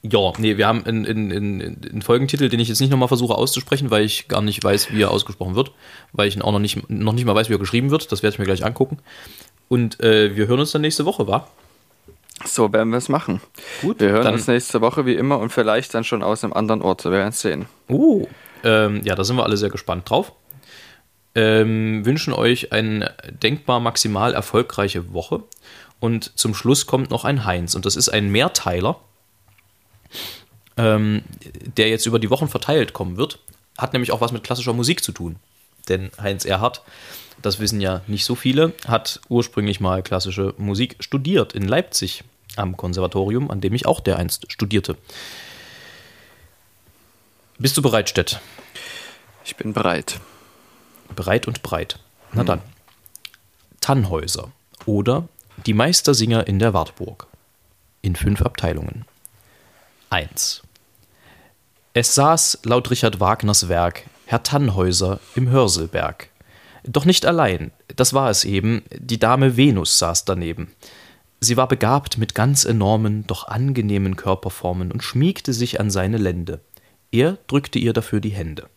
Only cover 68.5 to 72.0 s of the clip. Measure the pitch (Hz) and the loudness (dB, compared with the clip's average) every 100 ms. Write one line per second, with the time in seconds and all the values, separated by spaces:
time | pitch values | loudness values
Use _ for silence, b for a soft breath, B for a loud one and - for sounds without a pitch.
68.5 | 98 104 113 - - 127 117 113 131 135 | 0 0 -2 -6 -16 -6 0 4 6 4
69.5 | 120 143 101 78 - 85 85 - 90 85 | 6 4 4 2 0 2 -2 -2 -4 -4
70.5 | 82 82 _ B B B B _ _ - | -8 -10 _ B B B B _ _ 0
71.5 | 120 127 135 107 139 | 2 2 2 4 2